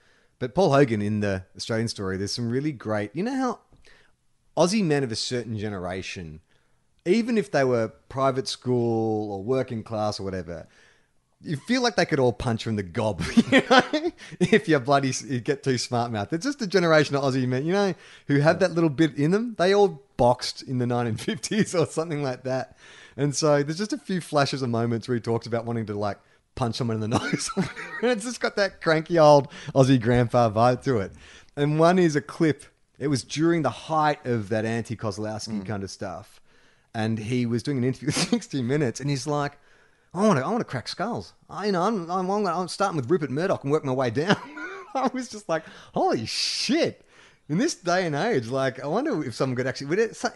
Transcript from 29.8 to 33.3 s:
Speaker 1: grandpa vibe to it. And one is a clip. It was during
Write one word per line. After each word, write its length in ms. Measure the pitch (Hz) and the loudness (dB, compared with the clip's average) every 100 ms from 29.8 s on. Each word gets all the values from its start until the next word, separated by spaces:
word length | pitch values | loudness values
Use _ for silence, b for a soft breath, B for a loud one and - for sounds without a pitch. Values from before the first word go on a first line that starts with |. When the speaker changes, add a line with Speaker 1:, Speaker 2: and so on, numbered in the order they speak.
| 131 131 | 6 6
Speaker 1:
grandpa 480 | 110 123 120 123 117 | 6 4 4 4 4
vibe 320 | 104 120 127 - | 4 4 4 0
to 120 | 120 | 0
it. 140 | 95 - B B B - | -2 -8 B B B -2
And 220 | 147 156 | 0 4
one 220 | 165 185 | 4 6
is 160 | 175 147 | 4 2
a 60 | |
clip. 440 | - - 160 143 - _ _ - | -2 0 0 0 -6 _ _ -8
It 120 | 139 | -2
was 140 | 135 | -2
during 380 | - | -2